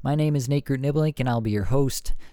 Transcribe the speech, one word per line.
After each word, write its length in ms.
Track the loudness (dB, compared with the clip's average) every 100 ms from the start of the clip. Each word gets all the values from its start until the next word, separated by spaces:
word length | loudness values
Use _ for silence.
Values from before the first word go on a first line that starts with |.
My 140 | 0 0
name 180 | 2
is 140 | 0 0
Nate 160 | -2
Groot-Niblink, 560 | 0 -2 0 0 0 0
and 80 | -2
I'll 120 | 0
be 120 | 0
your 120 | 0
host. 500 | 2 2 2 0 -2 -2 -2